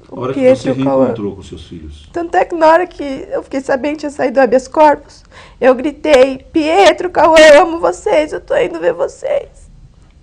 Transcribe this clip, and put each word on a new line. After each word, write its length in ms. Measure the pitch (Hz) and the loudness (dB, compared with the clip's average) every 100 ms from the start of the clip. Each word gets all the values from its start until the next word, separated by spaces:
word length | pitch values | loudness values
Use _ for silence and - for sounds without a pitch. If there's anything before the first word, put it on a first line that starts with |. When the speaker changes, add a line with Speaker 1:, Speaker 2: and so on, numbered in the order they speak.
| _ | _
Speaker 1:
A 20 | |
Speaker 2:
o 60 | - | -10
Speaker 1:
hora 140 | 247 | -8
que 60 | 269 | 0
Speaker 2:
Pietro 220 | 254 262 | 2 2
Speaker 1:
você 60 | 269 | -2
Speaker 2:
e 40 | |
o 120 | 254 | -4
Cauã. 140 | 269 135 | -2 0
Speaker 1:
reencontrou 300 | 131 110 101 87 | -2 -2 -8 -10
com 60 | |
seus 240 | - 87 - | -18 -20 -18
filhos? 420 | 85 78 73 - | -18 -18 -20 -12
Speaker 2:
Tanto 240 | 349 339 - | -10 -4 -4
é 80 | |
que 100 | - | -4
na 120 | 339 311 | 0 2
hora 180 | 330 359 | 2 0
que 160 | - 285 269 - | -8 -10 -10 -8
eu 100 | - | -10
fiquei 180 | - 269 | -8 -8
sabendo 300 | - 269 285 | -4 -4 -4
que 60 | 302 | -6
tinha 100 | 294 | -10
saído 280 | 277 269 247 | -6 -2 0
o 40 | |
habeas 260 | 254 254 262 | 2 0 -2
corpus, 560 | 320 302 285 - - _ - - _ | 2 4 2 -6 -20 _ -20 -20 _
eu 160 | 262 | 0
gritei, 640 | 247 262 - 302 269 269 262 - | 0 -4 -6 2 4 4 0 -6
"Pietro, 560 | 320 302 359 359 311 359 | -4 0 4 4 2 -4
Cauã, 280 | - 320 320 | -2 2 6
eu 240 | 311 285 | 8 6
amo 180 | 339 330 | 4 -2
vocês, 520 | - 359 427 311 - | -4 -4 -2 -2 -2
eu 60 | 180 | -8
tô 140 | - - | -4 -4
indo 200 | 180 170 | -2 -4
ver 140 | 170 | -4
vocês." 560 | 170 - - - - - - - - - _ _ _ | -4 -6 -8 -6 -6 -6 -20 -20 -20 -20 _ _ _